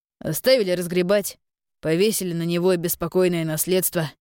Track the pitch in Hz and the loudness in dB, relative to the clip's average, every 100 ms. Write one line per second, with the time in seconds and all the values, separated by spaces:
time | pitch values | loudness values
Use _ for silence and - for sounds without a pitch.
0 | _ - - 156 254 262 190 180 175 180 | _ -10 -6 -2 2 2 2 -2 -2 0
1 | 180 208 196 - _ _ _ _ 156 165 | 2 0 0 -10 _ _ _ _ -2 2
2 | 214 - 185 170 170 170 180 180 170 - | 2 0 -4 -4 -2 0 2 2 0 -4
3 | 165 185 180 170 160 156 - 180 175 175 | -2 2 2 2 -2 -2 0 0 0 -2
4 | 151 - _ | -4 -6 _